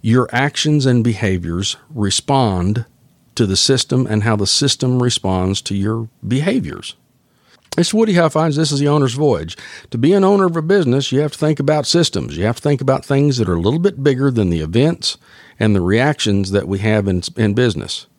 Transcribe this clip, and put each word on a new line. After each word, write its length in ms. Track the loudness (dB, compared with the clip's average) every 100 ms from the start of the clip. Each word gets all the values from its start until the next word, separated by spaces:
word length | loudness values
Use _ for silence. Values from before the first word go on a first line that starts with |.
your 260 | 2 2 2
actions 540 | 0 -2 -2 0 2
and 180 | 2 2
behaviors 720 | 2 0 -2 -2 -2 -4 -4 -8 _
respond 960 | -4 -2 -2 0 0 2 0 0 -2 -6 _ _ _ _
to 100 | -2
the 120 | 0 0
system 500 | 0 0 0 -2 0
and 160 | 0
how 120 | 0
the 120 | 0 0
system 540 | 0 -2 0 -2 0
responds 600 | 0 -2 -2 0 0 -2
to 140 | -4
your 340 | -4 -2 -4 -8 _ -4
behaviors. 680 | -2 0 -2 -4 -10 -16 -20 _ _ _ _ _ _ _ -2
It's 160 | 0
Woody 220 | 2 2
Huffines. 400 | 4 2 2 0
This 160 | 0 -2
is 80 | 0
The 80 | 2
Owner's 260 | 2 2
Voyage. 420 | 0 0 0 -4 -12 -18 -20 -8
To 80 | 0
be 140 | 2
an 100 | 4
owner 220 | 4 4
of 120 | 2 0
a 60 |
business, 480 | 0 2 2 0 0
you 80 | -2
have 140 | -2
to 40 | -2
think 220 | -2 0
about 260 | 0 0
systems. 500 | 0 0 0 -2 -6
You 100 | -4
have 100 | -2
to 60 | -2
think 200 | -2 0
about 240 | 0 -2
things 320 | 0 2 2 2
that 100 | 0
are 80 |
a 60 | 0
little 180 | 0 2
bit 240 | 0 0
bigger 280 | -4 0 0
than 180 | 2 0
the 120 | 0
events 560 | 0 2 0 0 -8 -10 _ -20 -20 _
and 160 | 0
the 60 | 2
reactions 680 | 2 2 2 0 0 0 0
that 160 | -2 -2
we 120 | -2
have 280 | 0 0 0
in, 140 | -2 -4
in 180 | -2 0
business. 540 | 2 0 -2 -8 -12 -14